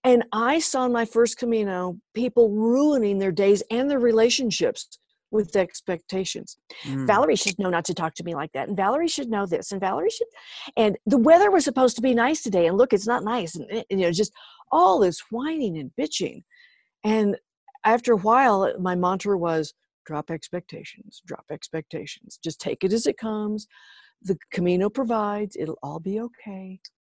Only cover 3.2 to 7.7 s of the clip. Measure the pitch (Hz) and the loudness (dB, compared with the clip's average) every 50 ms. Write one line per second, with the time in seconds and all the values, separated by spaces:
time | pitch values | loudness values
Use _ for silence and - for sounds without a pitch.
3.2 | 196 190 165 170 196 196 208 190 - _ 226 240 262 285 285 262 233 240 220 220 | 0 -2 0 2 4 4 4 4 2 _ -2 -2 0 0 0 2 2 4 4 4
4.2 | 226 247 240 - 262 220 175 - 165 117 - - - _ - _ _ _ _ _ | 4 4 2 0 0 -2 0 0 0 0 -2 -4 -12 _ -20 _ _ _ _ _
5.2 | _ _ 208 214 208 - - 202 185 175 - - _ - 180 165 _ - 190 190 | _ _ -2 -2 -2 0 0 0 0 0 -6 -12 _ -6 -6 -6 _ -8 -6 -6
6.2 | 190 - - - - - - _ _ _ - - - - 135 135 131 127 202 214 | -6 -6 -8 -10 -12 -16 -20 _ _ _ -20 -16 -10 -8 -6 -2 2 2 4 4
7.2 | 277 311 - 196 - - 180 - 196 185 | 4 2 2 0 0 -4 -2 -2 -2 0